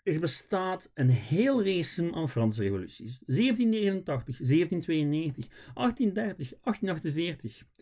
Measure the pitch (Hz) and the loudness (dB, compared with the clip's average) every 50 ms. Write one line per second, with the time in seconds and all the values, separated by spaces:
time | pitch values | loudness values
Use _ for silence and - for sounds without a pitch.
0 | - 196 151 156 170 139 - - - - 208 190 185 185 185 185 - - - 151 | -2 -2 0 0 0 -2 -2 -4 -6 -2 -2 0 0 0 -2 -4 -8 -12 -2 2
1 | 131 127 127 110 - - 147 190 247 277 277 240 196 196 190 175 156 - - 175 | 4 4 4 4 2 0 2 4 4 4 4 4 2 2 2 0 -2 -4 -2 -2
2 | 170 170 - 165 160 131 - 113 113 110 107 113 101 98 98 92 95 - - - | -2 -2 -2 -2 -4 -2 0 0 0 0 0 0 0 0 0 -2 -4 -8 -14 -14
3 | 110 110 127 - - - 131 180 240 262 226 247 240 226 220 220 208 196 190 185 | -14 -14 -14 -12 -4 -2 2 2 4 2 2 2 2 2 2 2 2 0 0 -2
4 | - - 139 123 - - 127 - 139 123 143 165 180 165 185 170 - - 165 156 | -4 -4 -4 -4 -4 -8 -8 -4 0 4 4 4 4 2 0 -4 -2 0 0 0
5 | 147 147 151 156 165 151 131 - - - - - - - - - 247 247 240 - | 2 0 0 0 -2 -4 -6 -6 -12 -14 -14 -20 -20 -16 -6 -2 0 0 0 2
6 | 240 202 180 214 226 202 - - 139 - - - - 254 202 - - 190 170 156 | 0 0 0 0 -4 -4 -6 -6 -10 -12 -12 -8 -4 -4 -2 -2 -2 -4 -4 -2
7 | - 160 143 160 170 175 147 - - 107 - - - _ _ _ | -4 -4 -2 -2 -2 -4 -4 -8 -10 -12 -12 -14 -20 _ _ _